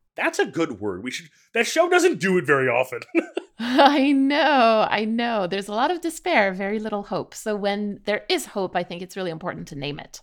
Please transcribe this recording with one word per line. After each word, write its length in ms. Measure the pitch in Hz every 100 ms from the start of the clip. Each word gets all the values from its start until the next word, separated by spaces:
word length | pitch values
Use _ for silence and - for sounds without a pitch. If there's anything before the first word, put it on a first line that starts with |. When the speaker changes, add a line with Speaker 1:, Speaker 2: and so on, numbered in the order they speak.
| _ -
Speaker 1:
That's 240 | 285 320
a 60 | 302
good 320 | 151 160 104
word. 240 | 104 92
We 80 | 123
should, 180 | - 165 _ _
that 140 | 233 233
show 200 | 311 349
doesn't 320 | 359 359 208
do 200 | 190 180
it 60 | 147
very 220 | 139 131
often. 340 | 120 127 120 -
<laughs> 460 | 339 - - - -
Speaker 2:
I 520 | 233 254 277 294 277
know, 760 | 277 269 294 311 277 226 220 -
I 160 | 208 214
know. 400 | 226 240 220 180
There's 220 | 196 202
a 60 |
lot 180 | 208 294
of 100 | 349
despair, 520 | 330 330 359 294 196
very 260 | 185 196 214
little 240 | 214 208
hope. 320 | 202 180 - -
So 200 | 220 208
when 460 | 202 202 208 196 -
there 200 | 208 -
is 200 | 349 -
hope, 280 | 208 185 180
I 80 |
think 180 | 175 175
it's 140 | 180 202
really 140 | 185
important 380 | 156 175 - 170
to 80 | 139
name 240 | 143 147
it. 220 | - -